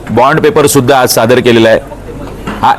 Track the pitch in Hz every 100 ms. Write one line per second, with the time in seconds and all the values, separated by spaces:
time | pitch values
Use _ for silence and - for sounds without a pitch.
0 | - 110 131 156 151 147 143 143 123 131
1 | 127 - 117 123 120 117 113 110 - -
2 | - - - - - - 117